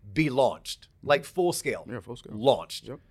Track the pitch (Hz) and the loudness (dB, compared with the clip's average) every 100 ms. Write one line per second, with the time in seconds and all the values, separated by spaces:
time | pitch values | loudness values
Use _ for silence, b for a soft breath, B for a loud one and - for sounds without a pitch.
0 | 104 101 151 127 123 82 - - _ _ | -4 0 2 4 2 2 -10 -14 _ _
1 | 131 143 139 - 175 - 143 98 78 117 | 2 2 2 -2 0 0 -4 -6 -6 -12
2 | 95 123 - 104 123 107 82 - - 131 | -10 -16 -12 0 2 2 0 -12 -12 -16
3 | _ | _